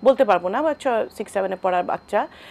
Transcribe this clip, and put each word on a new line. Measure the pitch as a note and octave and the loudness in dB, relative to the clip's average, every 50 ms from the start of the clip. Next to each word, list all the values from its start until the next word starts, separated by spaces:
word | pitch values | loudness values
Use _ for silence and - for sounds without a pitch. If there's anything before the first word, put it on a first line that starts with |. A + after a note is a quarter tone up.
| - | 2
বলতে | B3+ C4+ - C4+ | 2 4 4 4
পারবো | G#3+ G3 F3 E3+ F#3 | 4 4 2 2 -2
না, | G3 B3 | -2 -2
বা | D4+ D#4+ D4 | -2 -2 -2
ছ-, | D4 - C#4 A#3 A3 - - - - | -2 -2 -2 0 0 -2 -4 -8 -12
সিক্স | G#3+ - - | -12 -6 -4
সেভেনে | G3+ F#3+ F#3+ F#3+ F#3 | -4 -4 -4 -6 -4
পড়ার | - F#3+ F3+ F3+ F3 | -2 -2 0 0 0
বাচ্চা। | - - E3+ - - - G#3 C4 - - - - - | -2 -4 -6 -6 -4 -2 -2 -2 -2 -8 -18 -20 -20